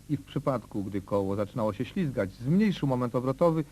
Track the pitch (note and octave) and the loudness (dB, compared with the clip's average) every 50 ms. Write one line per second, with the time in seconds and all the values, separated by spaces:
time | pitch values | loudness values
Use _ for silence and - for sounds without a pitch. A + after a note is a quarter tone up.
0 | - - D3 C3+ - - - C#3+ - D3 C3 A2+ - - - G#2+ F#2+ G#2 G2 G2 | -4 -4 -4 -4 -4 -6 -8 -2 -2 0 -2 -2 -4 -6 -6 -6 -6 -4 -4 -6
1 | - - G#2 G2+ G2 F#2+ G2 G#2+ G#2 - - A#2+ G#2+ G#2+ G2+ - B2 - - G3 | -2 0 0 0 2 2 0 -2 -2 -4 -2 -2 -2 -2 -2 -2 -6 -4 -2 -2
2 | F3 C#3 A#2+ A#2+ G2 F#2+ - - A#2 C3+ E3+ G3 A3 G#3 D#3 - D3+ C#3 B2+ B2 | -2 0 0 -2 -2 -2 -4 -4 0 2 4 4 4 4 2 0 0 0 0 0
3 | B2+ A#2+ A#2+ B2+ B2 C3+ C3 - E3+ E3+ D#3+ D#3+ D#3 - | 0 0 0 0 0 0 2 4 4 4 4 2 -2 -4